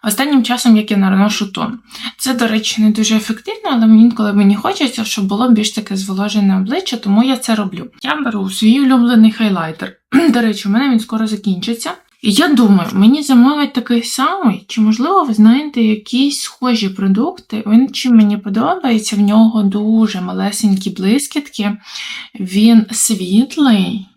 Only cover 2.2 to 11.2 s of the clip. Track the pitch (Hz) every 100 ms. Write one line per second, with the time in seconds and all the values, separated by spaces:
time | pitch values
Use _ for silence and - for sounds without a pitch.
2.2 | 269 247 226 220 220 - 214 214 214 220
3.2 | 214 220 - 453 427 254 226 220 233 233
4.2 | 208 202 196 202 339 392 285 - 220 -
5.2 | 190 202 254 220 214 - 214 190 196 190
6.2 | 208 208 196 190 190 311 381 233 202 202
7.2 | 262 262 - 220 190 175 - _ 262 302
8.2 | 262 214 190 190 220 254 269 262 240 240
9.2 | 220 214 220 185 160 160 185 - _ 262
10.2 | 330 240 233 202 202 214 277 233 220 220